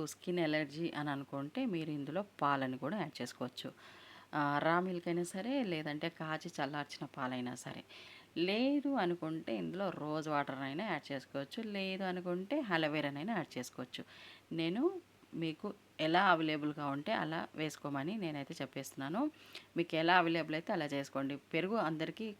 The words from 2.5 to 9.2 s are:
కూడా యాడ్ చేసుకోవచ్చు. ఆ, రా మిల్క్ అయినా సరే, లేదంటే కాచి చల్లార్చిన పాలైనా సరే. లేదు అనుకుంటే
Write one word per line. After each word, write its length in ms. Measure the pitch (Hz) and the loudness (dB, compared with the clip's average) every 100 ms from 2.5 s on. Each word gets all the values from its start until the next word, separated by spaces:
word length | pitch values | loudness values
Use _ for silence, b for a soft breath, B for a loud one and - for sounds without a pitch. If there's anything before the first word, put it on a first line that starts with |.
| 139 131 127 | 4 2 -2
కూడా 200 | 135 208 | -2 -2
యాడ్ 180 | 156 - | -4 -4
చేసుకోవచ్చు. 540 | - - 127 - - - B B B B B | -8 -4 -6 -6 -10 -12 B B B B B
ఆ, 100 | 151 143 143 | 0 2 4
రా 180 | 156 170 | 4 4
మిల్క్ 280 | 185 175 175 | 4 -2 0
అయినా 160 | 170 | 0
సరే, 300 | 175 190 220 277 | 0 -4 -2 0
లేదంటే 440 | 214 160 151 147 165 | 0 0 -2 -2 -4
కాచి 380 | - 160 156 170 | -4 -4 -4 -4
చల్లార్చిన 540 | - 139 147 143 - 151 | -4 -2 -2 -6 -8 -8
పాలైనా 440 | - 127 127 123 127 | -4 -2 -2 -4 -6
సరే. 260 | 143 - - B B B B - | -8 -10 -12 B B B B 0
లేదు 520 | 175 214 262 285 277 269 | 2 4 4 4 2 2
అనుకుంటే 560 | 175 170 | 2 2